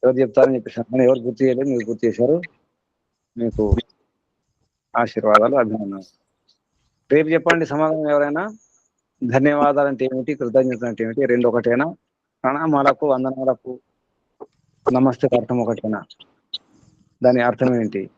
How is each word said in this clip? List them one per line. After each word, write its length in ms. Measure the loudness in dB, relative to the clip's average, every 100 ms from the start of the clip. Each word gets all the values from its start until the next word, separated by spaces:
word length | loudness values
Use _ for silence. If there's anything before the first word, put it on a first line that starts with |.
ఎవరు 120 | 2 2
చెప్తారని 400 | 2 4 4 2
చెప్పేసి, 280 | -6 -10
కానీ 200 | -4 2
ఎవరు 160 | 4 4
గుర్తు 240 | -2 0
చేయలేదు, 260 | 0 0 -2
మీరు 200 | -4 -4
గుర్తు 160 | -2 -2
చేశారు. 360 | 0 0 0 -2 _ _ _ _ _ _ _ _ -6
మీకు 380 | -6 -2 0 0 -2 _ _ _ _ _ _ _ _ _ _ -2
ఆశీర్వాదాలు, 580 | -2 -2 2 2 2 2
అభినందనలు. 480 | 0 -2 -8 -12 -16 _ _ _ _ _ _ _ _ _ _
రేపు 180 | 2 4
చెప్పండి 360 | 0 0 -2 -2
సమాధానం 440 | -2 -2 -2 -2
ఎవరైనా. 400 | 0 0 -4 -8 -10 _ _ _ _ _ _
ధన్యవాదాలు 640 | -2 2 2 2 2 2 0
అంటే 180 | -2 -4
ఏమిటి, 300 | -4 -6 -6
కృతజ్ఞతలు 520 | 0 0 0 -2 -6
అంటే 160 | -4
ఏమిటి, 220 | -6 -2 0
రెండు 220 | 2 2
ఒకటేనా? 380 | 0 0 0 -2 -6 _ _ _ _
ప్రణామాలకు, 640 | -4 -2 0 2 2 0 0
వందనాలకు, 720 | 0 -2 -4 -2 -4 -6 -16 _ _ _ _ _ _ -20 _ _ _ -2
నమస్తే 340 | 2 2 2 0 0
అర్థం 180 | 0 -2
ఒకటేనా? 440 | -2 -4 -4 -6 -8 -20 -20 _ _ -18 _ _ _ _ _ _
దాని 180 | 2 4
అర్థం 400 | 2 0 0 0
ఏంటి? 280 | -2 -4 -10